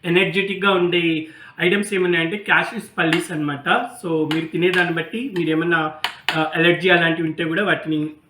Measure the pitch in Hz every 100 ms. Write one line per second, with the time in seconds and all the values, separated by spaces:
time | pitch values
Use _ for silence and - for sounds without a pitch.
0 | 175 175 180 180 196 185 196 190 175 175
1 | 165 160 156 - - - 180 202 202 196
2 | 180 170 165 208 - 175 156 233 - -
3 | 165 165 - 160 147 143 165 220 254 -
4 | 175 160 151 160 160 170 175 180 170 165
5 | 160 226 262 185 156 156 170 170 156 -
6 | - - - 160 151 165 170 160 180 175
7 | 165 160 160 156 165 170 202 156 156 156
8 | 151 - _